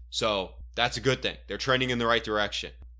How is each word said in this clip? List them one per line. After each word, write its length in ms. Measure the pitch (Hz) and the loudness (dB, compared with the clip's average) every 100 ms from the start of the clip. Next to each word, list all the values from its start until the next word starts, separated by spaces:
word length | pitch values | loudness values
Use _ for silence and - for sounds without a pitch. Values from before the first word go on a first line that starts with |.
| - | -10
So 420 | - 113 101 90 - - - | -2 0 0 -2 -8 -10 0
that's 200 | 120 127 | 0 0
a 40 | |
good 220 | 131 127 | 0 0
thing. 140 | 98 82 - | 0 -6 -8
They're 100 | 101 | -6
trending 320 | 135 127 127 | 2 2 2
in 80 | 120 | 2
the 80 | 117 | 4
right 160 | 117 | 2
direction. 480 | 110 104 101 - - - - - | 2 0 0 -2 -8 -12 -18 0